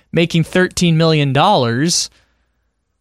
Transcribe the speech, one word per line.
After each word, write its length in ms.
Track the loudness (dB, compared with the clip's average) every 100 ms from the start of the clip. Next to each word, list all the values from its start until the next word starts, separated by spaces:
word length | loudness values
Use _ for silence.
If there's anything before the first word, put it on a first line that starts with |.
| _
making 320 | -4 0 0
thirteen 520 | 0 0 -2 0 0 2
million 360 | 2 0 0
dollars, 760 | 2 2 2 0 0 -2 -2 -6 -12 _ _ _ _ _ _ _ _